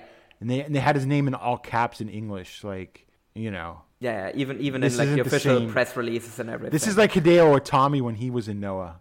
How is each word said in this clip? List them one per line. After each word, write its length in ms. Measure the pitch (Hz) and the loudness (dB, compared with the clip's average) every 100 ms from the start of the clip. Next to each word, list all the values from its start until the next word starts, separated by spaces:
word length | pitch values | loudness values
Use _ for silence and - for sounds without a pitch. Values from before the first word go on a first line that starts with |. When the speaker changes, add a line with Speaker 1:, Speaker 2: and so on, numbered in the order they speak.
| - - _ - | -10 -20 _ -12
Speaker 1:
And 80 | 110 | -4
they, 140 | 127 | -4
and 120 | 147 | -2
they 60 | 143 | -2
had 140 | 131 147 | 2 0
his 80 | 131 | 0
name 200 | 147 139 | 0 0
in 60 | |
all 240 | 131 113 120 | -2 -4 -6
caps 420 | - 117 120 - | -2 0 0 -2
in 80 | 110 | -10
English, 540 | 101 110 98 92 - | -10 -10 -10 -12 -14
like, 420 | 104 95 90 - _ _ _ | -10 -10 -10 -16 _ _ _
you 160 | 107 110 | -10 -8
know. 320 | 95 85 82 _ _ | -8 -10 -14 _ _
Speaker 2:
Yeah, 280 | 123 104 95 | -6 -6 -6
yeah, 40 | - | -4
even, 240 | 139 131 | -6 -4
even 200 | 143 131 | -4 0
Speaker 1:
This 120 | 139 | 0
Speaker 2:
in, 60 | 120 | 0
like, 60 | 143 | 0
the 40 | |
Speaker 1:
isn't 160 | 143 127 | 2 2
the 60 | 143 | 0
Speaker 2:
official 220 | 143 123 | 2 2
Speaker 1:
same. 120 | 113 | 2
Speaker 2:
press 240 | 110 123 - | -2 -2 -2
releases 420 | 117 117 - - | -4 -4 -8 -10
and 100 | 113 | -8
everything. 220 | 123 - | -8 -4
Speaker 1:
This 160 | 151 214 | -2 0
is 100 | 196 | 4
like 140 | 214 | 4
Hideo 480 | 190 165 175 165 139 | 4 6 8 8 6
Itami 420 | - 139 139 143 | 4 2 4 2
when 140 | 120 | -2
he 160 | 107 127 | -4 -4
was 160 | 123 107 | -4 -4
in 140 | 101 | -6
Noah 400 | 101 95 90 85 | -6 -6 -8 -12